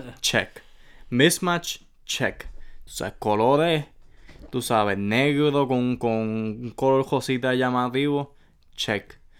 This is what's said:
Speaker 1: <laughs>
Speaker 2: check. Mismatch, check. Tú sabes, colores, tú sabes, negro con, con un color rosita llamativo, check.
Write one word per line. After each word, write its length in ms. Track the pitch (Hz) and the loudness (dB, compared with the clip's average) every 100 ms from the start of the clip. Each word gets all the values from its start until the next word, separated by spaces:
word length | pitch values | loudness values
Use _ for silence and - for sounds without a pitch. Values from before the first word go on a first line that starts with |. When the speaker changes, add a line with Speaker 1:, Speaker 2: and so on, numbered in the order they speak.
Speaker 1:
<laughs> 180 | 123 - | -12 -6
Speaker 2:
check. 420 | - 117 85 - - - - - - | 0 0 0 -6 -20 -20 -20 -20 -2
Mismatch, 720 | 123 143 - 180 175 - - - _ | 4 4 4 0 -2 -4 -12 -16 _
check. 420 | - - 113 - - - - - | -8 -2 -2 -4 -12 -12 -14 -14
Tú 60 | - | -14
sabes, 220 | - 95 - | -10 -8 -4
colores, 680 | 107 104 117 143 165 156 143 - - - - - - | 0 2 4 4 2 0 -2 -14 -20 -20 -20 -20 -10
tú 120 | 127 | -6
sabes, 360 | 120 113 104 98 | 0 2 2 0
negro 680 | 101 113 143 143 147 143 135 | 0 2 2 2 2 2 2
con, 280 | 127 123 120 | 0 0 0
con 140 | 117 | 0
un 600 | 113 110 110 110 107 120 - | 0 -2 -4 -6 -6 -10 -2
color 300 | 135 135 135 | 2 2 2
rosita 440 | 135 - 127 127 | -2 -2 -2 0
llamativo, 800 | 127 127 127 123 127 143 143 143 - _ _ _ - | 2 2 0 0 0 0 -2 -4 -12 _ _ _ -8
check. 420 | - 101 - - - | -4 -4 -6 -20 -20